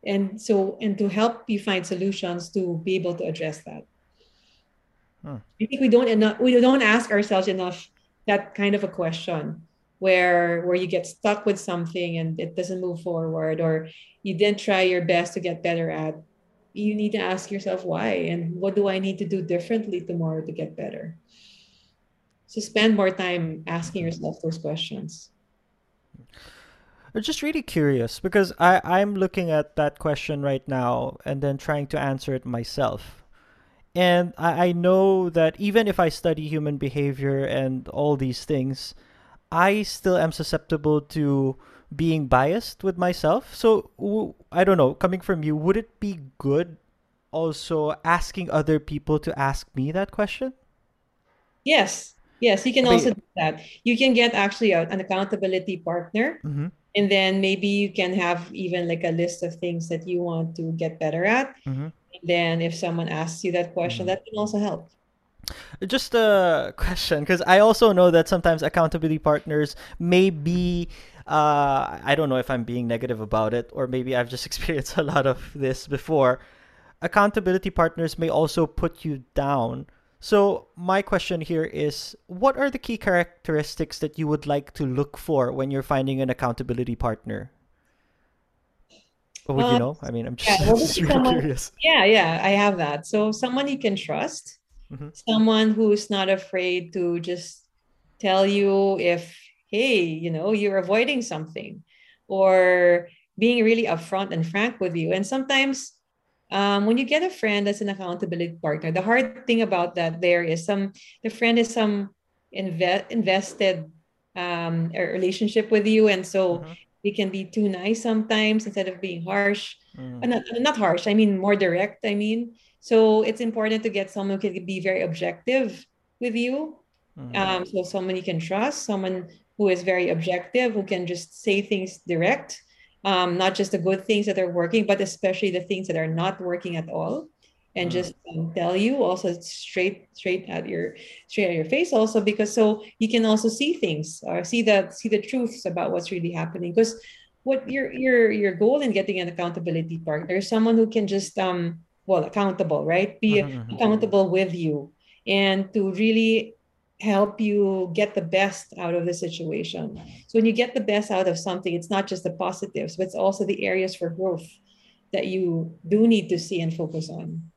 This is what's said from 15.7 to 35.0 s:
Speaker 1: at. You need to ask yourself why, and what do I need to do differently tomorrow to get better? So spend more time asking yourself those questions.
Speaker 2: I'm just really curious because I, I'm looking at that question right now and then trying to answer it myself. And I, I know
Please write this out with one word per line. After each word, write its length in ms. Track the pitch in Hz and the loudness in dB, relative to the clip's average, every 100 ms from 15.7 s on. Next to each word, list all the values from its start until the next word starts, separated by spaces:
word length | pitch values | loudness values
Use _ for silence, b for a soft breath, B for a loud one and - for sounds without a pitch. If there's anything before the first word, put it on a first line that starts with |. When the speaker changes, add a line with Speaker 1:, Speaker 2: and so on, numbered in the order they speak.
| 170 165 | -2 -2
Speaker 1:
at. 260 | 156 156 156 - _ _ _ _ | -4 -6 -8 -16 _ _ _ _
You 200 | - 208 | -4 -2
need 180 | 214 208 | 0 -2
to 60 | 214 | 0
ask 320 | 185 185 - | -2 -4 -6
yourself 340 | 202 196 185 185 | -6 -4 -4 -4
why, 220 | 165 220 185 165 | -2 -2 -2 -2
and 260 | 170 165 175 | -4 -4 -4
what 200 | 196 196 | -2 0
do 120 | 202 | 0
I 100 | 190 | 0
need 180 | 190 190 | -4 -4
to 80 | 190 | -4
do 140 | 190 | -4
differently 640 | 170 175 170 226 214 180 | -2 -4 -2 -4 -2 -8
tomorrow 420 | 170 175 165 160 | -6 -4 -4 -4
to 80 | 156 | -8
get 240 | 160 156 160 | -8 -10 -8
better? 420 | 139 - 165 165 _ b b b b b b b _ _ _ _ _ | -12 -10 -14 -16 _ b b b b b b b _ _ _ _ _
So 120 | - | -10
spend 360 | 208 220 220 214 | -4 2 4 4
more 140 | 190 | 2
time 500 | 185 185 180 165 160 160 | 0 -4 -2 -4 -8 -8
asking 360 | 170 165 190 | -6 -6 -6
yourself 380 | 170 165 151 165 | -6 -6 -8 -6
those 160 | 165 165 | -8 -6
questions. 720 | 151 156 - 147 151 - - _ _ _ _ _ _ _ _ - 120 b b b b b b b b | -8 -6 -8 -10 -12 -16 -20 _ _ _ _ _ _ _ _ -20 -20 b b b b b b b b
Speaker 2:
I'm 80 | - | -6
just 200 | 220 311 | -4 -4
really 200 | 285 311 | -2 -4
curious 580 | - - 147 135 113 - | -4 0 2 2 -2 -4
because 320 | 190 208 190 - | 0 2 2 4
I, 220 | 175 180 | 6 6
I'm 300 | - 180 202 | 4 2 2
looking 360 | 196 185 - 175 | 0 -2 -2 0
at 260 | 156 151 - | 0 0 0
that 220 | 147 143 | -2 0
question 440 | 156 143 - 147 | -4 -4 -4 -4
right 240 | 143 135 - | -2 -4 -4
now 480 | 135 123 123 127 - | -2 0 -2 -4 -8
and 160 | - 139 | -8 -4
then 140 | 143 139 | -2 -4
trying 300 | - 147 139 | -4 -4 -2
to 100 | 151 | -4
answer 360 | 139 131 - | -2 -4 -4
it 100 | 131 | -6
myself. 800 | 127 120 120 - 127 104 - - _ b b b b b _ | -4 -8 -6 -2 -2 -2 -12 -20 _ b b b b b _
And 400 | - 180 175 175 - | 0 4 4 2 0
I, 300 | 170 165 180 | -2 2 2
I 40 | |
know 580 | 170 175 190 | 2 4 4